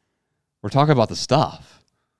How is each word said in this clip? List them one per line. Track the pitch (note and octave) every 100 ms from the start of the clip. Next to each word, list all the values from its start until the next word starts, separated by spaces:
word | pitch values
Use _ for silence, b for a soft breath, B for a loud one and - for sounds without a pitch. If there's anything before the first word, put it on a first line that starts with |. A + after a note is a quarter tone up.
| _ _ _ _ _ _
We're | G#2
talking | C#3 D3+
about | C3 A2
the | F2+
stuff. | - D3+ A2 - - _ _ _ _